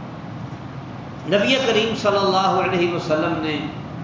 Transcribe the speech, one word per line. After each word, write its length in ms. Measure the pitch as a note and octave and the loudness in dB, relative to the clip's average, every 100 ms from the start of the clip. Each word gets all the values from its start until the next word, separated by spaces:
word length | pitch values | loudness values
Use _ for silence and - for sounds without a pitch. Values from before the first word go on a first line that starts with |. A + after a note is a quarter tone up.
| - - - - - - - - - - - - - | -12 -12 -10 -10 -10 -10 -10 -10 -10 -12 -12 -10 0
نبی 280 | G3+ A#3+ C4 C4 | 2 4 2 4
کریم 280 | G#3+ A3+ - | 2 2 0
صلی 220 | G#3 G3+ | 2 4
اللہ 460 | G3 F#3 F#3+ F#3 | 4 4 4 2
علیہ 300 | F3+ F#3 F3 | 2 2 2
وسلم 400 | E3+ - D#3 E3+ D#3+ | 0 0 0 2 0
نے 220 | D#3 D3 D3+ - - - | -2 -2 -4 -8 -10 -10